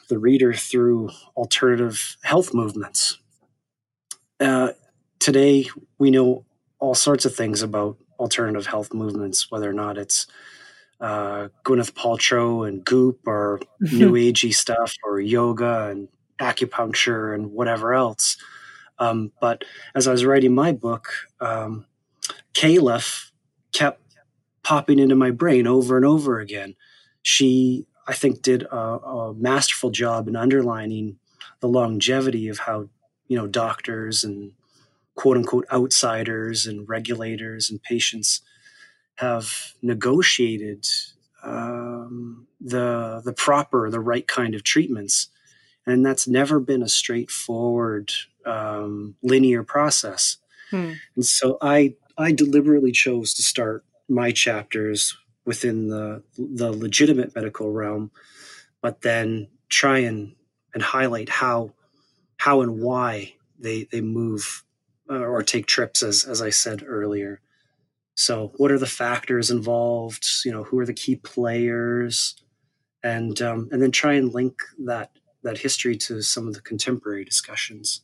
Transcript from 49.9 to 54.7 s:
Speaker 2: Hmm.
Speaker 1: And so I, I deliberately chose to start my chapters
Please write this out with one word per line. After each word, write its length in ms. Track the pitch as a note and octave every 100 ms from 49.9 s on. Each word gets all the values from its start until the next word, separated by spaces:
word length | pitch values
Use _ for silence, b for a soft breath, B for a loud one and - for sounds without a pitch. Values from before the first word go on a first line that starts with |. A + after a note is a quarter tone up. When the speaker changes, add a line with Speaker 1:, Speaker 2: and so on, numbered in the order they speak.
| - G#2+ F#2 - - _ B B
Speaker 2:
Hmm. 220 | F#3+ E3+ D#3+ B
Speaker 1:
And 100 | -
so 340 | B2 - C3 C3+
I, 340 | C#3+ D3 C#3 - _ -
I 140 | D#3+
deliberately 600 | D3+ C#3+ C#3+ D3 D3 C3
chose 420 | B2 C3 A#2+ A2
to 80 | -
start 420 | - - A2 A2 - _ -
my 240 | B2 A#2+
chapters 840 | - B2 G#2+ G#2